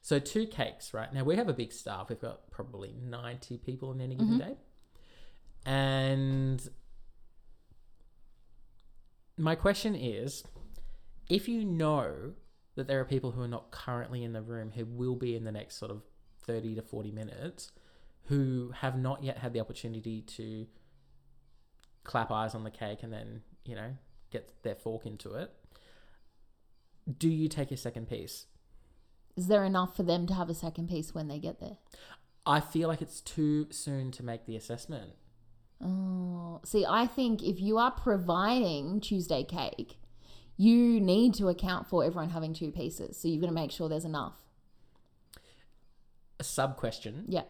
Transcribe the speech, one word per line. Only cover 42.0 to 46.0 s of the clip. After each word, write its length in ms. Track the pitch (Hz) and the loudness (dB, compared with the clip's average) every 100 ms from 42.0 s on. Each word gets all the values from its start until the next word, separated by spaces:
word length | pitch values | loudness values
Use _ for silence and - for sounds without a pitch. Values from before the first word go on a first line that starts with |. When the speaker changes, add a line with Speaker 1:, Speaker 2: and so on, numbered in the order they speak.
Speaker 2:
everyone 260 | 151 175 160 | 4 2 -2
having 220 | 165 160 | -2 -2
two 160 | 160 156 | -4 -4
pieces. 460 | 165 143 - - - | -2 -4 -4 -10 -4
So 100 | 165 | 0
you've 140 | 156 | 2
gotta 120 | 175 | 2
make 200 | 160 151 | 0 -2
sure 160 | - 160 | -4 -2
there's 160 | 156 | -2
enough. 300 | 165 151 95 - - _ _ - - - _ _ _ - - - - - - - | -2 -4 -4 -10 -20 _ _ -20 -20 -20 _ _ _ -20 -20 -20 -20 -20 -20 -20